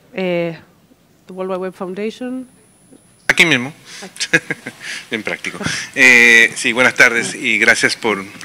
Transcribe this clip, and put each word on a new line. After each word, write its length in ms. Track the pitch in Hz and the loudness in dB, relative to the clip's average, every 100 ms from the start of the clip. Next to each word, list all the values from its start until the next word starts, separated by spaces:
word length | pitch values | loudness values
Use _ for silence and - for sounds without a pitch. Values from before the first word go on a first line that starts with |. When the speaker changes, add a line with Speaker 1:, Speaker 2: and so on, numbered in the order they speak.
| _ | _
Speaker 1:
eh, 460 | - 185 175 170 160 - _ _ _ _ _ - | -8 -4 -2 -4 -8 -18 _ _ _ _ _ -20
The 40 | |
World 200 | 185 185 | -12 -8
Wide 80 | 185 | -8
Web 140 | 185 | -8
Foundation. 760 | 180 185 185 214 - 254 254 254 _ _ _ _ - _ _ - | -10 -12 -8 -10 -10 -10 -12 -14 _ _ _ _ -20 _ _ -4
Speaker 2:
Aquí 160 | - | 0
mismo. 280 | 175 135 127 - - - | 0 0 -2 -12 -20 -20
Speaker 1:
Aquí. 420 | 190 - - 165 - - - | -18 -12 -4 -4 -4 -10 -12
Speaker 2:
<laughs> 440 | - - - - | -16 -14 -14 -10
Bien 120 | 113 | -8
práctico. 360 | 101 85 - - - - - | -8 -8 -10 -10 -8 -8 -8
Eh, 580 | - 127 120 120 117 113 - | 4 6 8 8 6 4 0
sí, 160 | 127 | -4
buenas 220 | 117 123 | 0 0
tardes 420 | 113 127 117 104 - | 4 4 2 -4 -6
y 200 | 127 110 | -4 0
gracias 360 | 113 110 127 | 2 2 0
por, 240 | - 117 101 | -2 -4 -4
eh, 80 | 95 - | -6 -16